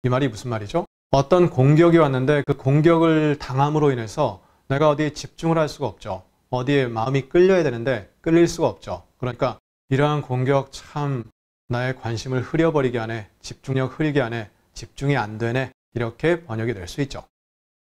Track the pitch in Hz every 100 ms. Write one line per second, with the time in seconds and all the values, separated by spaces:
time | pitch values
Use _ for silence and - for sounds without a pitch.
0 | 127 127 139 107 123 113 101 165 - _
1 | _ 139 139 180 175 127 135 151 170 165
2 | 147 131 131 147 139 139 135 143 160 165
3 | 165 156 151 143 - 131 147 151 147 123
4 | 110 156 131 92 _ _ - 139 151 143
5 | 151 143 - - 165 165 151 147 127 -
6 | 110 92 - _ _ 123 123 143 127 113
7 | 120 135 135 175 185 185 151 117 120 117
8 | - _ 170 170 170 170 139 - 104 90
9 | - _ 127 - 127 110 _ _ _ 135
10 | 147 151 - 127 131 139 - - - 151
11 | 143 131 110 _ _ _ - 120 127 131
12 | 113 110 131 131 - 156 165 151 127 117
13 | 113 113 98 _ - - - 135 127 -
14 | 156 143 120 117 104 _ _ - 113 -
15 | 139 139 104 110 117 127 131 - _ 117
16 | 117 - 156 170 170 110 117 104 87 -
17 | 139 - - _ _ _ _ _ _